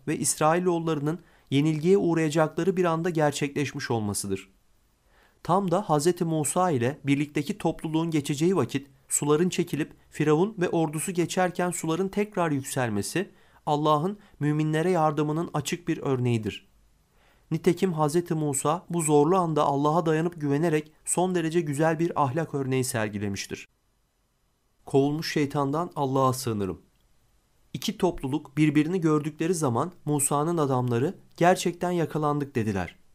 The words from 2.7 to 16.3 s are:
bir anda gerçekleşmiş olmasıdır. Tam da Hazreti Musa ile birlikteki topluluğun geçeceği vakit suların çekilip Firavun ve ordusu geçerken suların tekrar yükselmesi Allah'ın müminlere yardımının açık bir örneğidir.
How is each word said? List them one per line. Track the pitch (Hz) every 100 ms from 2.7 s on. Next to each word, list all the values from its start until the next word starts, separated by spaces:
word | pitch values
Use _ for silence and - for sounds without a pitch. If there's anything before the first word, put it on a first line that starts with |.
| 185
bir | 175
anda | 160 180
gerçekleşmiş | 160 147 143 143 143 131 117 -
olmasıdır. | 117 104 98 98 95 - _ _ _ _ _ _ _ _ _
Tam | - 185 190
da | 175
Hazreti | 202 151 160 175 170
Musa | 156 147 180 185
ile | 135 117 143
birlikteki | 139 139 147 156 151 196
topluluğun | 165 160 165 156 165
geçeceği | 156 135 143 170 185
vakit | 117 139 139 _ -
suların | - 147 151 180
çekilip | - 165 143 160 - _
Firavun | - 151 151 202 220
ve | 185
ordusu | 170 160 151 196
geçerken | 175 165 - 180 175 180
suların | 165 160 160 190
tekrar | 202 208 185 165
yükselmesi | 139 135 139 120 104 101 160 202 - _ _ -
Allah'ın | 147 151 151 180 208 - -
müminlere | 147 151 156 156 175
yardımının | 180 156 151 151 156 170
açık | 151 - 170 -
bir | 160
örneğidir. | 139 131 123